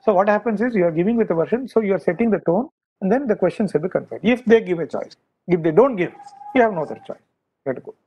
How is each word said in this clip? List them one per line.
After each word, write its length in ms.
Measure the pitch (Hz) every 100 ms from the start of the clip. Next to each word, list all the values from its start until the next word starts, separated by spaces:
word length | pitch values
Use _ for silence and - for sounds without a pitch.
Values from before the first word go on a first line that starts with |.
So 120 | -
what 140 | 185 202
happens 340 | 208 233 202
is 120 | 247
you 120 | 220 170
are 100 | 160
giving 160 | 185 233
with 140 | 202
a 20 |
version, 320 | 165 160 233 269
so 120 | -
you 140 | 208
are 100 | 185 -
setting 220 | 165 233
the 80 | 196
tone, 320 | - 180 294 _ _ _
and 120 | 190
then 140 | 247 277
the 100 | 196
questions 380 | 180 - 202
will 60 | 147
be 80 | 180
confined. 320 | - - 117
If 220 | 202 247
they 160 | 214 226
give 180 | 180 170
a 80 | 147
choice, 300 | - - - _ _ -
if 160 | 175
they 100 | 160
don't 240 | 156 269 214
give, 160 | 160 - - - -
you 80 | 269
have 100 | 226
no 100 | 180
other 180 | 143 110 -
choice. 180 | - _ _ _ _ 139
Let 180 | 131
go. 100 | 117 -